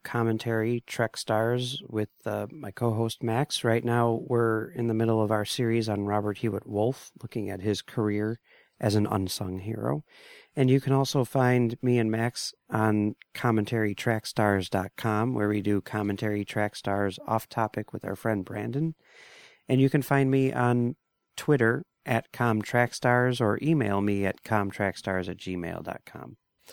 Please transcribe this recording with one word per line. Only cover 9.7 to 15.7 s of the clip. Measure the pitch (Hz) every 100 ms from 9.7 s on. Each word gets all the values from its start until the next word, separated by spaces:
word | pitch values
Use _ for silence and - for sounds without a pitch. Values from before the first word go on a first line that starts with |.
| 113 113 147 - - - - -
And | - 131
you | 135
can | 131
also | 139 135 143
find | 120 135 123 123 117 117
me | 127 123
and | 110
Max | 110 117 - - - -
on | 113 110 107 104 - -
commentary | - 123 110 104 117 107 101
track | - 110 -
stars | - 104 98 92
dot | 98 95 -
com, | 113 107 117
where | 120 104
we | 104
do | 101